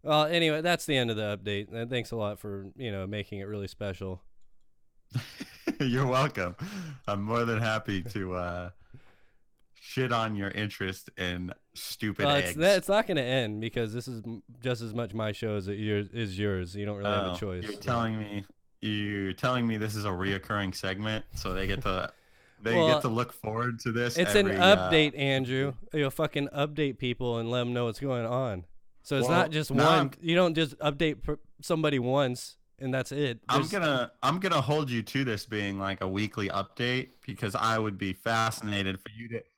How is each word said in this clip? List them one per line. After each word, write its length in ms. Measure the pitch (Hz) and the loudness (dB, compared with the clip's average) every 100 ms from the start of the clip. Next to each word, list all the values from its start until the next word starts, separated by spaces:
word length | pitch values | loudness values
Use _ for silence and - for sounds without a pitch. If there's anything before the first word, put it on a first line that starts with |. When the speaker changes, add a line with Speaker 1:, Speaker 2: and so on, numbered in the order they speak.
Speaker 1:
Well, 220 | - 151 | 4 4
anyway, 360 | 151 170 165 151 | 4 4 4 4
that's 260 | 170 170 - | 2 0 2
the 100 | 139 | 2
end 140 | 117 | 4
of 40 | 107 | 0
the 220 | 104 101 | -2 -2
update. 340 | 101 101 104 | -2 -4 -4
And 160 | 117 117 | -8 -4
thanks 220 | 127 113 | -4 -2
a 60 | 117 | -4
lot 240 | 104 104 | -4 -4
for, 260 | 107 98 95 - | -8 -8 -10 -8
you 140 | 123 | -6
know, 160 | 98 95 | -4 -4
making 320 | 104 98 101 | -6 -6 -8
it 60 | |
really 240 | 98 104 98 | -6 -6 -8
special. 560 | - 101 92 95 90 - - - - - _ _ _ _ | -6 -8 -6 -8 -8 -14 -20 -20 -20 -20 _ _ _ _
Speaker 2:
<laughs> 680 | - - - - - - - | -8 -8 -14 -16 -8 -6 -2
You're 260 | 135 123 135 | 0 2 4
welcome. 500 | 127 143 - 90 92 185 202 165 135 - | 4 2 0 -4 -4 -8 -8 -10 -10 -4
I'm 160 | 101 | -2
more 220 | 104 117 | 0 0
than 160 | 117 110 | 2 2
happy 420 | 113 110 107 98 | 2 0 0 -4
to, 320 | 110 104 92 | -2 -6 -4
uh, 360 | 90 87 87 90 - - - - - - _ _ _ _ - | -2 -4 -6 -8 -14 -20 -20 -20 -20 -20 _ _ _ _ -20
shit 300 | - - 127 | -8 -2 0
on 240 | 117 113 104 | 2 0 -2
your 140 | 101 | -4
interest 600 | 101 107 - 95 92 - - | -2 -4 -2 -4 -4 -12 -6
in 360 | 90 87 90 - _ | -4 -4 -6 -10 _
stupid 500 | - - - 107 98 143 | -14 -12 -4 -4 0 2
Speaker 1:
Well, 100 | 143 | 4
it's, 120 | 90 | 2
Speaker 2:
eggs. 60 | 151 | 2
Speaker 1:
that, 200 | 180 190 | 4 4
it's 100 | - | 4
not 180 | 202 220 | 2 2
gonna 160 | 165 | 0
end 380 | 123 131 110 107 | 2 0 0 -2
because 320 | 113 123 113 | -4 -2 -2
this 120 | 117 123 | -4 -8
is 160 | 117 | -10
m-, 180 | 117 113 - 123 | -10 -12 -14 -6
just 200 | 123 120 | -4 -2
as 120 | 113 | -4
much 200 | 110 117 | -4 -4
my 180 | 110 107 | -2 -4
show 240 | 101 110 104 | -2 -2 -2
as 120 | 95 | -2
it 100 | 101 | -2
yours, 280 | 107 104 98 | 0 0 0
is 260 | 117 107 92 | -4 -4 0
yours. 380 | 104 95 87 101 | 0 0 -4 -6
You 80 | 104 | -6
don't 120 | 101 | -4
really 120 | 101 | 0
have 160 | 104 95 | 0 0
a 40 | |
Speaker 2:
Oh, 40 | 87 | -4
Speaker 1:
choice, 280 | 101 90 | -4 -6
Speaker 2:
you're 80 | 107 | -6
Speaker 1:
so. 60 | 101 | -6
Speaker 2:
telling 380 | - 120 113 110 | -2 0 0 -2
me, 260 | 104 104 95 - _ _ | -4 -8 -8 -20 _ _
you're 500 | 107 104 104 101 95 | -4 -2 -2 -2 -4
telling 340 | 92 127 127 117 | -2 0 2 0
me 120 | 113 | 0
this 180 | 107 107 | -2 -2
is 80 | |
a 60 | 101 | -2
reoccurring 640 | 90 98 98 - 104 95 - | 0 0 -2 -2 -2 -2 -4
segment, 480 | 95 95 107 110 - | -6 -4 -2 -4 -6
so 200 | - 98 | -8 -4
they 120 | 92 95 | -2 0
get 160 | 98 | 0
to, 300 | 104 92 - _ _ _ | 0 -2 -4 _ _ _
Speaker 1:
<laughs> 260 | _ _ | _ _
Speaker 2:
they 140 | 110 170 | 2 4
Speaker 1:
Well, 120 | 160 | 6
Speaker 2:
get 100 | 156 | 4
to 60 | 131 | 4
look 240 | 113 120 | 0 -2
forward 480 | - 110 110 123 117 | -4 -6 -2 -2 -2
to 100 | 117 | -2
this 260 | 113 120 120 | 0 0 2
Speaker 1:
it's 160 | 180 | 4
Speaker 2:
every, 200 | 208 196 | 6 4
Speaker 1:
an 60 | 196 | 6
Speaker 2:
uh, 300 | 185 196 185 | 8 8 6
Speaker 1:
update, 280 | 160 147 143 | 6 4 2
Andrew. 540 | 139 135 127 131 139 131 - | 2 2 2 0 0 -4 -4
You'll 180 | 156 135 | 0 0
fucking 380 | - 151 147 143 143 | 0 -2 0 -2 0
update 420 | 147 151 147 117 | -2 0 -2 0
people 400 | 123 117 123 117 | -2 0 0 0
and 120 | 113 | 0
let 120 | 123 | 0
'em 100 | 120 | 0
know 140 | 123 120 | 0 0
what's 140 | 107 | -2
going 260 | 139 123 113 | -2 -2 0
on. 400 | 123 127 95 - - - - | -2 -2 -4 -8 -18 -20 -20
So 140 | - 139 | -2 2
it's 120 | 127 | 4
Speaker 2:
Well, 100 | 175 | 4
Speaker 1:
not 120 | 160 | 4
just 200 | 151 151 | 0 0
Speaker 2:
now 140 | 139 151 | 4 6
Speaker 1:
one. 120 | 160 | 6
Speaker 2:
I'm 120 | 139 - | 4 -2
Speaker 1:
You 160 | 165 170 | 2 4
don't 180 | 175 | 4
just 240 | 156 156 - | 4 0 0
update 440 | 151 143 160 147 | -2 2 0 0
per-, 160 | - 151 - - | -4 -6 -8 -16
somebody 360 | - 165 151 139 | -2 2 2 2
once 600 | 123 135 131 123 - - _ _ | 2 2 2 0 -8 -16 _ _
and 140 | 131 | -4
that's 180 | 131 127 | -2 -2
it. 280 | 139 143 113 - | -2 -2 -2 0
Speaker 2:
I'm 120 | 131 | 2
Speaker 1:
There's 100 | 160 | 2
Speaker 2:
gonna, 400 | 202 160 131 120 _ | 0 2 2 -2 _
I'm 160 | 131 170 | 0 2
gonna 200 | 190 160 | 2 2
hold 280 | 117 151 139 | 4 2 2
you 120 | 120 | -2
to 220 | 104 135 | -2 -2
this 220 | 131 107 - | 0 -2 -2
being, 320 | 107 101 98 | -2 -2 -2
like, 220 | 98 95 | -2 -2
a 80 | 95 | -2
weekly 400 | 95 107 - 98 | 0 -2 -2 -2
update 580 | 98 95 - 123 127 127 _ - | -2 -4 -2 0 0 -4 _ -14
because 280 | 95 110 | -4 -2
I 240 | - 113 110 | 0 2 2
would 200 | 110 95 | 0 -2
be 140 | 98 | -4
fascinated 840 | 92 113 113 113 110 107 101 95 95 | -2 0 2 2 0 -4 -2 -2 -4
for 100 | - | -10
you 140 | 107 117 | -14 -10
to 120 | 117 - | -10 -10